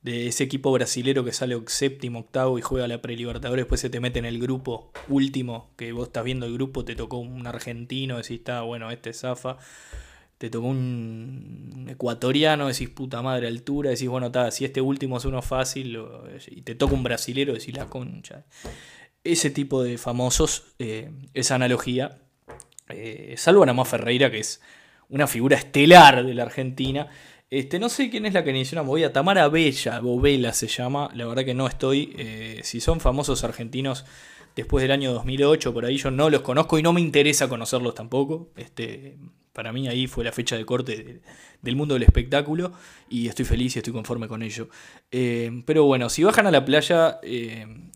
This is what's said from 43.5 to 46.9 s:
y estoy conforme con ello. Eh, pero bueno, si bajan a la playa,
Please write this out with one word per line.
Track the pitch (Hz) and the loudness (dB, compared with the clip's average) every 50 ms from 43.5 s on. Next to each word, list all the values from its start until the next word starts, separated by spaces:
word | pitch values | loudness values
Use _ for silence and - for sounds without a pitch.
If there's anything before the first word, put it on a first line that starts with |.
| 123 117 127 127 - | 0 0 0 -2 -4
y | 120 | -6
estoy | 107 120 | -8 -8
conforme | 117 117 104 - 120 117 113 | -8 -8 -8 -8 -8 -8 -8
con | 104 117 110 | -10 -10 -10
ello. | 113 110 104 113 113 - - - - - - - _ _ | -10 -10 -10 -12 -14 -14 -16 -20 -20 -20 -20 -20 _ _
Eh, | - 127 127 120 117 117 117 117 117 123 120 | -4 -2 0 0 0 -2 -4 -6 -8 -8 -2
pero | - 156 156 151 | 2 6 6 8
bueno, | 139 135 127 120 117 | 8 6 4 2 -2
si | - - 160 | 0 4 4
bajan | 208 220 226 208 196 | 4 6 4 4 6
a | |
la | 160 135 123 | 4 4 4
playa, | 131 135 151 147 - | 4 2 2 2 2